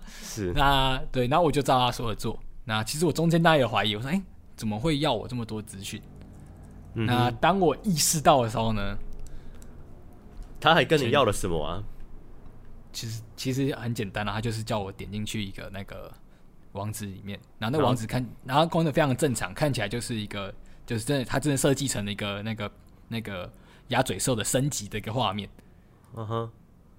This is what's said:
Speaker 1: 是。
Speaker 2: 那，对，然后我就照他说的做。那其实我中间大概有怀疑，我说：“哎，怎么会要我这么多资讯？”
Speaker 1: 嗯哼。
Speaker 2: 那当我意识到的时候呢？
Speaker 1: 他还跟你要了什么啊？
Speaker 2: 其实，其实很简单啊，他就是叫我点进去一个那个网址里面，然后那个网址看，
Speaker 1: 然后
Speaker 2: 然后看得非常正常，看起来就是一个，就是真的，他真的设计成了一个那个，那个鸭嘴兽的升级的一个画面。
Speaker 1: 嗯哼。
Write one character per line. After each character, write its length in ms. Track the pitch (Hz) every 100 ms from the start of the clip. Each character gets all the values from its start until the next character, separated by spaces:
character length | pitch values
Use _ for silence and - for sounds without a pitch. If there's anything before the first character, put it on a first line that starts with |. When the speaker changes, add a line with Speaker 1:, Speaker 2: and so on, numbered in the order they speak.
| - -
Speaker 1:
是。 320 | - 113 92
Speaker 2:
那， 480 | 135 139 139 135 131 131
对， 160 | 131 123
然 120 | 156
后 40 |
我 80 | 165
就 80 | 139
照 200 | 135 131
他 120 | 123
说 180 | 123 120
的 60 | 101
做。 240 | 117 107 - -
那 200 | - 110
其 160 | 110 147
实 80 | 165
我 40 |
中 160 | 151 165
间 140 | 165
大 120 | 165
概 40 | 156
有 100 | 117
怀 160 | 113
疑， 120 | 107 104
我 60 |
说 80 | 131
：“哎， 100 | 190 185 - - -
怎 120 | 110
么 120 | 104
会 200 | 160 143
要 120 | 151
我 160 | 113 101
这 80 | 123
么 80 |
多 160 | 110 107
资 240 | 104 95
讯？” 160 | 95 107 - - - - - - - - -
Speaker 1:
嗯 140 | 113 113
哼。 80 | 123
Speaker 2:
那 160 | 123
当 280 | 117 160 196
我 160 | 165 -
意 120 | 214 151
识 260 | - 165
到 220 | 151 143
的 60 | 113
时 80 | 113
候 140 | 113
呢？ 220 | 107 101 101 - - - - - - - - - - - - - - - -
Speaker 1:
他 160 | 151 165
还 100 | -
跟 140 | 156
你 100 | 123
要 140 | 143
了 100 | 117
什 160 | 98 98
么 140 | 82
啊？ 200 | 73 90 107 - - - - - - - - - -
Speaker 2:
其 160 | - 117
实， 140 | 110 - -
其 180 | 131
实 220 | 131 139 135
很 180 | 117
简 160 | 120 101
单 180 | 104 104
啊， 60 |
他 80 | 101
就 100 | 113
是 120 | 110
叫 160 | 107 110
我 120 | 98
点 200 | - 92
进 120 | 104
去 200 | 104 110
一 80 | 98
个 180 | - 85
那 120 | 101
个 280 | 98 - 85 - - - - - -
网 200 | 98 107
址 140 | 110 101
里 160 | 95
面， 160 | 98 101 - -
然 100 | 110
后 20 |
那 60 | 151
个 80 | -
网 100 | 120
址 120 | 110
看， 120 | 127 117 -
Speaker 1:
然 120 | - 151
后 60 |
Speaker 2:
然 80 | 165
后 60 | 165
看 80 |
得 80 | 165
非 80 | 151
常 160 | 147 123
正 200 | 151 117
常， 180 | 90
看 180 | 101 151
起 100 | 123
来 60 | 101
就 140 | 117
是 140 | - 113
一 100 | 104
个， 260 | 101 98 - - -
就 140 | - 117
是 80 | 123
真 140 | 143
的， 60 | 117
他 140 | 139
真 120 | 147
的 40 | 135
设 200 | 151 135
计 120 | 135
成 160 | 113
了 80 | 101
一 40 | 104
个 260 | 104 101
那 140 | 110 107
个， 160 | 101 - - - -
那 140 | 113
个 320 | 110 95 90 - - - -
鸭 120 | -
嘴 160 | 131 92
兽 160 | -
的 100 | 113
升 240 | 98 131 143
级 200 | - 101
的 100 | 107
一 40 |
个 120 | 107
画 180 | 120 104
面。 160 | 101 101 - - - - - - 113
Speaker 1:
嗯 100 | 107
哼。 260 | 113 113 - - - -